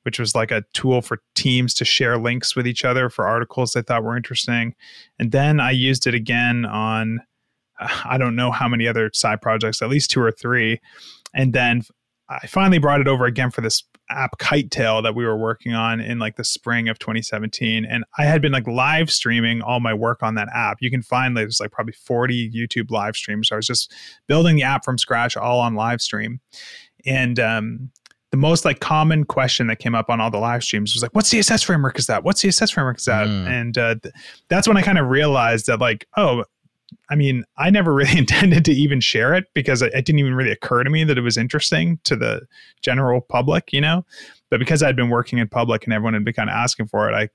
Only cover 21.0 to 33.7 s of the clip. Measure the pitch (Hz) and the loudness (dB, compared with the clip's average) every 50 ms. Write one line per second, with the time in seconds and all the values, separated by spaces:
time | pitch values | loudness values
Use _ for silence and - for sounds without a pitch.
21 | 113 - 123 127 131 127 120 117 107 101 117 - 104 104 _ - 113 120 113 - | -4 -2 0 0 0 0 0 -2 -2 -2 -4 -6 -6 -6 _ -6 -8 -8 -8 -16
22 | - - 127 120 123 127 123 120 117 110 113 117 117 117 - 123 110 113 110 107 | -6 -4 -2 0 0 0 -2 -4 -4 -6 -6 -8 -8 -6 -6 -6 -4 -2 -4 -2
23 | 101 107 110 - - - 104 107 107 - 110 107 110 - 123 117 - - - - | -2 -4 -6 -8 -8 -6 -6 -4 -2 -2 -2 -2 -4 -2 -4 -4 -4 -6 -12 -20
24 | - - - _ _ - 139 160 165 175 160 147 131 131 139 135 - - 127 117 | -20 -20 -20 _ _ 0 2 4 6 6 4 4 2 2 0 -2 -2 -4 -4 -4
25 | - - 127 117 120 120 - - 113 120 123 123 120 117 113 107 110 117 120 117 | -2 -2 0 0 0 -2 -2 -4 -2 0 0 2 2 0 0 -2 -2 -2 -2 -4
26 | - - - 107 107 113 123 131 _ _ - - - - - - - _ _ _ | -4 -6 -6 -6 -6 -8 -10 -12 _ _ -20 -20 -20 -20 -20 -20 -20 _ _ _
27 | - 131 131 131 127 120 120 123 117 110 113 110 107 113 117 117 131 131 _ _ | -4 -2 0 0 0 0 0 0 0 0 0 -2 -4 -6 -8 -10 -14 -16 _ _
28 | _ - _ _ _ _ - 135 139 156 170 160 - 160 135 - - - 156 156 | _ -20 _ _ _ _ 0 2 4 4 2 2 2 0 -2 -2 -2 0 2 2
29 | 151 156 160 156 147 - - 139 131 123 - - 123 113 110 - - 120 117 113 | 4 4 4 2 2 0 0 0 0 0 0 0 0 -2 -2 -2 -2 -2 -2 0
30 | 110 - 117 113 110 113 107 104 110 117 120 120 117 - - 107 107 104 - 113 | 0 0 0 0 0 -2 -2 -2 -2 -2 -2 -2 -2 -4 -2 -2 -2 -2 -2 -2
31 | 120 117 - 208 202 - - 226 196 - 233 214 - - 180 151 139 131 - - | -4 0 0 0 2 2 2 2 2 2 2 0 2 2 0 2 0 0 -2 -2
32 | 135 - 139 - - 170 202 - - 196 180 - 226 196 - 180 143 127 120 - | -2 -2 -2 0 0 0 0 2 2 2 2 2 0 0 0 0 -2 -2 -2 -4
33 | - 131 113 107 107 107 104 95 92 90 127 120 117 120 | -2 -2 0 0 0 0 -2 -2 -2 -4 -4 -4 -4 -4